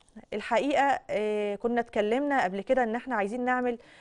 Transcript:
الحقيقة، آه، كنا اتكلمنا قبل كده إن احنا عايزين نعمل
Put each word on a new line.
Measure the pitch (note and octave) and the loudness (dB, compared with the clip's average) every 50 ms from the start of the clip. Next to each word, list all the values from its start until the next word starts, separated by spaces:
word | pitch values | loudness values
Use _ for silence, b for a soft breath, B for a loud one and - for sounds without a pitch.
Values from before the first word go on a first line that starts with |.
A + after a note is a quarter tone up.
| _ _ - G#3+ - - - | _ _ -20 -20 -14 -8 -8
الحقيقة، | G#3 - - A#3+ G#3+ G#3+ C#4 D4+ - C#4 C#4 C4 - - - | -8 -4 0 2 2 2 2 2 2 4 2 2 0 -2 -4
آه، | - G3 G#3+ G#3+ G#3+ G#3 G#3 G#3 G3+ | -4 -2 0 0 0 0 -2 -2 -4
كنا | G3 - A#3 A#3+ A#3+ | -2 -2 -2 0 0
اتكلمنا | A#3 - - A3+ G#3 G#3 A3+ C4 D4 C#4+ C#4 C4 - | -2 -2 0 -2 0 2 2 0 0 0 0 0 0
قبل | F#3 F#3 G3+ | 0 -2 -4
كده | G3 - C4 B3+ B3 | -2 0 2 2 2
إن | A3 G#3+ | 0 0
احنا | B3 - C4 B3 | -4 -4 -4 -2
عايزين | G#3+ G3 G3 A3 B3 B3 | -2 -2 -2 -2 -2 -2
نعمل | B3 B3+ B3+ B3 B3 A#3 A3+ B B B B | 0 0 0 0 -2 -2 -4 B B B B